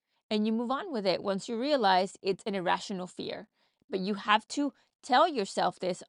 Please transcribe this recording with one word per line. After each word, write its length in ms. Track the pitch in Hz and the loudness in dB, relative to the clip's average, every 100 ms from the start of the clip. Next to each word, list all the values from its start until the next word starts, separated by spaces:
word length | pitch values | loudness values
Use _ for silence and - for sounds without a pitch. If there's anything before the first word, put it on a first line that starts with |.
| _ _ - | _ _ -2
And 160 | 214 220 | 0 2
you 60 | |
move 200 | 226 240 | 0 -2
on 200 | 269 403 | -4 -4
with 140 | 240 196 | -2 0
it 180 | 165 | 0
once 240 | 202 190 - | 0 -4 -4
you 100 | 226 | -4
realize 600 | 277 277 196 185 190 - | 0 4 4 4 2 -4
it's 220 | - 185 220 | -4 -4 -4
an 80 | |
irrational 540 | 196 175 180 - 185 180 | -2 0 0 -2 -8 -8
fear. 400 | - - - 202 _ _ _ - | -10 -10 -10 -12 _ _ _ -8
But 120 | 185 | -4
you 140 | 185 202 | -2 -4
have 300 | 214 220 - | 2 2 2
to 240 | 285 285 - _ _ | -2 -2 -4 _ _
tell 240 | - 262 339 | 2 4 4
yourself 520 | 269 196 - 175 - | 2 -4 0 -2 0
this. 240 | 180 180 | -4 -4